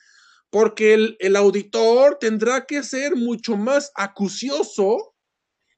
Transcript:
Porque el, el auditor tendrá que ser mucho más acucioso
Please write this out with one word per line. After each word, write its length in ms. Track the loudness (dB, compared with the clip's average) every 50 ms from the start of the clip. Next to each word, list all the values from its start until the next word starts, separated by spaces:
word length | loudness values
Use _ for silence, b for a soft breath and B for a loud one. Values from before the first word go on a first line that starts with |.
| b b b b b b b b b _
Porque 440 | 0 2 2 2 0 2 4 4 4
el, 220 | 4 4 0 -2 -4
el 180 | -2 0 2
auditor 840 | 4 4 2 2 0 -6 -4 -2 0 2 4 4 6 6 4 4 2
tendrá 440 | -2 -4 -2 -2 -2 -2 -2 -2 -4
que 180 | -6 -8 -8 -8
ser 340 | -6 -8 -6 -4 -4 -4
mucho 400 | -2 -2 -4 -6 -6 -6 -6 -4
más 340 | -4 -2 0 0 0 -2 -4 -8
acucioso 1160 | -8 -8 -8 -6 -6 -6 -6 -6 -8 -8 -6 -6 -6 -6 -6 -2 -2 0 0 0 -2 -4 -10 _ _ _ _ _ _ _ _ _ _ _ _ _